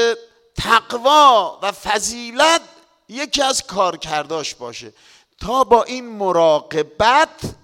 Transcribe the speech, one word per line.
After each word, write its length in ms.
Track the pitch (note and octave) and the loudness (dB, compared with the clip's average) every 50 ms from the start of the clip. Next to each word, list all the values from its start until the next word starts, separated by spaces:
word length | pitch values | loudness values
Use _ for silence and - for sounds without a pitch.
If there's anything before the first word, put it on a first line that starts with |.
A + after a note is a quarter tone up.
| A#3 A#3 A3+ A#3 - - _ _ _ _ - | 2 0 0 -4 -10 -20 _ _ _ _ -12
تقوا 1000 | - - G#3 A#3 A3 - - A#3+ A#3 A#3 C4+ D4+ D4+ D4 C4 A#3+ G#3 F3+ D#3 - - | -8 -2 0 0 0 0 -2 -6 -2 2 4 6 6 8 8 6 4 2 -2 -6 -8
و 100 | F#3 G3+ | -6 -8
فضیلت 880 | G3 - - G3 G#3 G#3+ G#3 G#3 A#3 A#3+ A#3+ A#3 A#3 B3+ D4+ D#4+ E4 E4 E4 - - _ _ _ _ _ _ - | -8 -6 -6 -4 -4 -4 -4 -6 -10 -10 -12 -6 0 2 2 2 2 0 -2 -8 -20 _ _ _ _ _ _ -16
یکی 340 | G#3+ C4+ D4+ B3+ - C#4 | -12 -10 -10 -6 -4 -2
از 200 | C4+ C4+ B3+ - | -2 -2 -2 -4
کارکرداش 920 | - - F3+ G3+ F#3+ F3+ E3 D3+ - D#3+ D#3 D3+ D3 C#3+ D#3+ D#3 C#3+ - - | -6 -8 -4 -2 -2 -2 -4 -6 -10 -8 -6 -6 -6 -6 -8 -8 -8 -10 -12
باشه 380 | - A#2+ A#2+ A2+ - A#2+ G#2+ - _ _ _ _ _ _ _ _ - | -14 -14 -14 -14 -16 -18 -20 -20 _ _ _ _ _ _ _ _ -14
تا 240 | - G3+ B3 C4 C4 | -8 -4 0 0 2
با 180 | G3+ A#3 A3+ | 4 4 2
این 260 | - - B3 B3+ A#3+ A#3 | 2 0 -6 -10 -12 -12
مراقبت 1300 | A3 G#3 G3+ F#3 F3 E3 E3 D#3+ D3+ C#3+ - - D#3+ D#3 D3+ D3+ - - G#3 A#3 C4 D4 D#4+ D#4 - - - - - _ | -8 -6 -2 0 2 4 4 4 2 0 -2 -4 -6 -6 -6 -4 -2 0 2 2 4 4 2 0 -4 -12 -14 -14 -16 _